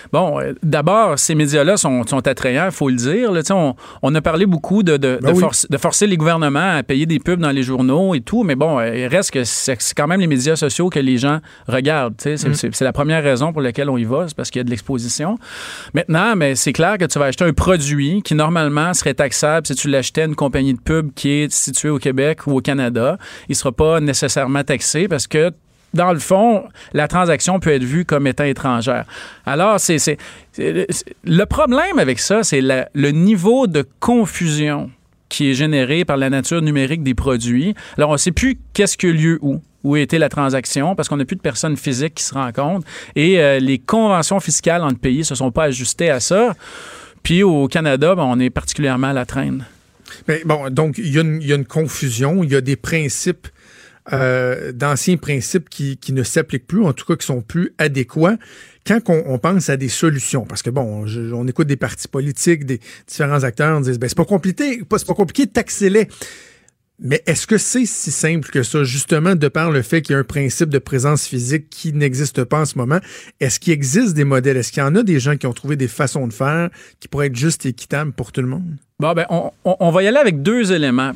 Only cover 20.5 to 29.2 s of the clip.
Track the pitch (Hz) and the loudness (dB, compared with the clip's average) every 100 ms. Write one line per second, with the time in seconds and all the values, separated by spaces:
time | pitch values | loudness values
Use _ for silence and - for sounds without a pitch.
20.5 | 139 135 123 - 160 151 - 143 147 147 | 0 0 0 0 0 -2 -2 0 0 0
21.5 | - - 131 151 143 139 131 139 160 - | -2 -2 -2 -2 0 0 0 0 0 0
22.5 | 131 131 139 123 120 123 185 - - - | 0 0 0 0 0 0 -2 -8 -16 -6
23.5 | - 131 120 156 165 147 127 139 147 127 | -4 -2 2 2 2 0 0 -2 -2 0
24.5 | 139 139 131 - 151 196 147 - 156 170 | -2 -2 -2 -2 -2 -2 -2 -2 0 0
25.5 | - _ _ _ 165 180 165 - 190 233 | -2 _ _ _ 0 2 0 2 4 4
26.5 | 214 - - - 139 147 175 180 143 - | 2 -2 -18 -6 -2 0 2 2 2 2
27.5 | 185 165 139 127 156 175 147 139 123 143 | 0 2 2 2 0 0 2 0 0 -2
28.5 | 131 135 120 113 120 110 - | 0 0 0 0 -2 -4 -14